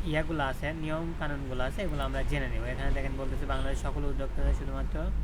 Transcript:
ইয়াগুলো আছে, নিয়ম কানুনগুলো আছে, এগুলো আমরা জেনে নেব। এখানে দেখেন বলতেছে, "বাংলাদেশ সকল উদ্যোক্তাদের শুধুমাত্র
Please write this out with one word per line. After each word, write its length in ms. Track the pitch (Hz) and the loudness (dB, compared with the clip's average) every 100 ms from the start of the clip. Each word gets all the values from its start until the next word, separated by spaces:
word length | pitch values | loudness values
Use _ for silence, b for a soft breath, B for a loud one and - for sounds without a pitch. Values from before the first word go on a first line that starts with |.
| 165 | 0
ইয়াগুলো 380 | 151 156 160 | 0 0 0
আছে, 300 | 135 131 143 | 0 0 -4
নিয়ম 400 | 160 156 156 165 160 | -2 -2 -2 -2 -2
কানুনগুলো 440 | 151 143 135 127 | -2 -2 -2 -2
আছে, 180 | 131 - | -2 0
এগুলো 220 | 190 147 | -2 0
আমরা 200 | 135 135 | 0 0
জেনে 240 | 139 143 127 | 2 2 0
নেব। 160 | 117 | 0
এখানে 280 | 120 127 139 | -2 0 2
দেখেন 260 | 135 135 135 | 2 2 0
বলতেছে, 280 | 131 135 139 | -2 -2 0
"বাংলাদেশ 360 | 135 135 135 | 0 2 0
সকল 240 | 143 143 143 | 0 0 0
উদ্যোক্তাদের 480 | 135 135 - 139 | 0 0 2 4
শুধুমাত্র 580 | - 139 135 139 151 175 185 | 4 0 -2 0 0 0 2